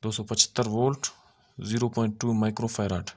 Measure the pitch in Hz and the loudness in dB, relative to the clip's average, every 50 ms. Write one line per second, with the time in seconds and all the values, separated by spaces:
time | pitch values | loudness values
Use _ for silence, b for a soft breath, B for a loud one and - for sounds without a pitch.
0 | - 110 107 - 104 104 113 107 - - - - 120 113 107 110 123 135 139 135 | -2 -4 -4 -4 -4 -4 4 2 2 2 4 -2 0 0 2 2 2 2 0 0
1 | - - b b b b b b b b b b - 101 110 117 120 120 117 - | -6 -10 b b b b b b b b b b -6 -2 0 0 0 0 0 0
2 | 113 110 107 107 - 120 117 110 107 107 107 - 117 113 - - 104 101 95 90 | 0 0 0 -2 0 0 2 2 2 2 0 0 -4 -4 0 0 0 0 0 -2
3 | 90 - - | -2 -6 -12